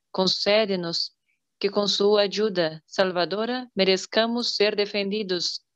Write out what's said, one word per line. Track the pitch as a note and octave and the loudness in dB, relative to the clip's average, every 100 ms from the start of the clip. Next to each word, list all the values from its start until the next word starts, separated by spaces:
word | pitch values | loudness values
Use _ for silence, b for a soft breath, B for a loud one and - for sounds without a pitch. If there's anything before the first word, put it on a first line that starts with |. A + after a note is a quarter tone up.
| _ | _
concédenos | - F#3 - G3+ G#3 G#3+ F#3 E3+ E3+ - _ _ _ _ - | -2 0 0 2 2 2 -2 -2 -4 -6 _ _ _ _ -6
que | G3 | -2
con | G#3 G3+ | 0 0
su | - G3+ G#3 | 2 4 4
ayuda | G3+ F#3+ G#3+ F3+ D#3+ D#3+ _ | 2 0 -2 0 -2 -4 _
salvadora | - F#3 F3+ E3 G3 A3+ B3+ B3+ | 0 0 2 -2 -2 -4 -6 -6
merezcamos | - F#3+ F#3 - A3 A#3 A#3+ A#3 | 0 2 2 0 0 0 0 -2
ser | - G#3 G#3 | 2 2 2
defendidos | G3+ G#3 G3 G#3+ G3 F3+ - - _ | -2 -2 -2 -4 -2 -4 -4 -8 _